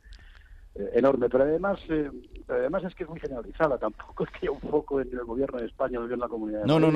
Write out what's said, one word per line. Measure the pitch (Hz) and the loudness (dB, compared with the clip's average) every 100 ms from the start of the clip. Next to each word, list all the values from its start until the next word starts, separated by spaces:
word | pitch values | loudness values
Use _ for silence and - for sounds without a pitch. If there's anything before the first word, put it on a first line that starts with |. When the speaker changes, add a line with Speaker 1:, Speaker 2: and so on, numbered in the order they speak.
| - - - - - - - - | -14 -20 -20 -20 -20 -20 -16 -10
Speaker 1:
eh, | 101 | 0
enorme. | 120 135 135 123 | 4 6 6 4
Pero | 127 139 | 4 4
además, | 160 190 180 - | 4 0 -2 -2
eh, | 156 143 127 127 143 - | -2 -2 -6 -16 -16 -4
pero | 127 | 0
además | 127 185 | 0 0
es | 180 | -4
que | - | -6
es | 160 | -10
muy | 160 | -8
generalizada. | 147 127 110 - 160 123 | -8 -8 -8 0 2 2
Tampoco | 107 - - - - | -2 -6 -10 -6 -6
es | |
que | - | -4
haya | - | -4
un | - | -4
foco | - 147 - 139 | -2 -2 0 -2
en | 127 | -2
el | 123 | -6
gobierno | 120 117 135 123 | -6 -2 -2 -4
de | 117 | -8
España, | - 135 123 | -4 -2 -2
el | |
gobierno | 117 123 120 | -4 -4 -4
de | |
la | |
Comunidad | 117 107 107 | -4 -4 -2
de | 107 | 2
Speaker 2:
No, | 156 | 6
no, | |
Speaker 1:
Madrid. | 160 | 6